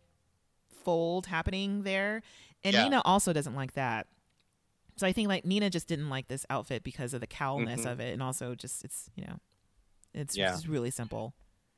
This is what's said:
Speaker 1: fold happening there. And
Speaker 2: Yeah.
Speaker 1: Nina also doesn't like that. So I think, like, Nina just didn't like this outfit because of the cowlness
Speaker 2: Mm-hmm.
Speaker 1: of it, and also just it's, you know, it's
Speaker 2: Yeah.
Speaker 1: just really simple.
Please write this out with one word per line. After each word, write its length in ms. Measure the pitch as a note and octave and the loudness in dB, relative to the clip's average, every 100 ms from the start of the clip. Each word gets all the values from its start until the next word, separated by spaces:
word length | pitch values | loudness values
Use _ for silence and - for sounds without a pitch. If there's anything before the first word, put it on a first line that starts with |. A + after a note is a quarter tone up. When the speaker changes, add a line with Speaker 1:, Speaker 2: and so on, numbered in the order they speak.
| _ _ _ _ _ _ _ - | _ _ _ _ _ _ _ -6
Speaker 1:
fold 420 | - E3+ E3 F3+ F#3 | 0 2 2 0 0
happening 560 | E3 F#3 F#3+ G3 G3+ | -2 0 -2 -2 -2
there. 380 | G3 F#3+ G3+ A3 - - - _ | 0 0 0 -4 -8 -20 -20 _
And 100 | G3 | 4
Speaker 2:
Yeah. 100 | G3+ | 6
Speaker 1:
Nina 180 | C#4 C4 | 6 6
also 300 | - G3 F#3+ | 6 6 6
doesn't 220 | D3+ C#3+ C3 | 2 0 -4
like 180 | C3 | -4
that. 340 | - B2+ A2 - _ _ _ _ _ _ _ - - | -2 0 -2 -4 _ _ _ _ _ _ _ -18 0
So 120 | F#3+ | 0
I 40 | |
think, 140 | F#3 G#3 | 2 2
like, 160 | F#3+ E3+ | 2 2
Nina 240 | G3+ G3+ | 2 2
just 180 | E3+ - | 0 -2
didn't 220 | D#3+ D3 | -4 -2
like 180 | C3+ - | -4 -4
this 180 | C3+ - | -8 -2
outfit 340 | C3 - A#2+ | -4 -2 -6
because 300 | - - B2 | -6 -6 -4
of 80 | B2+ | -4
the 60 | A2+ | -6
cowlness 520 | - C#3 C#3 A2+ A#2+ | -4 -2 0 -2 -2
Speaker 2:
Mm-hmm. 80 | A#2+ | -4
Speaker 1:
of 120 | A#2+ | -4
it, 140 | A#2+ | -4
and 80 | A#2 | -4
also 320 | C3 C3 B2 A#2+ | -4 -4 -6 -8
just 280 | - - - | -8 -10 -8
it's, 240 | - - - | -12 -12 -14
you 100 | - | -12
know, 140 | - _ _ _ _ _ _ _ | -12 _ _ _ _ _ _ _
it's 220 | - C#3 - | -10 -6 0
Speaker 2:
Yeah. 140 | F#2+ | 0
Speaker 1:
just 160 | D#3+ D#3+ | 0 -2
really 240 | D3 A#2+ | -2 -2
simple. 420 | - A2+ A2 A2+ - _ _ _ | -4 -6 -6 -8 -10 _ _ _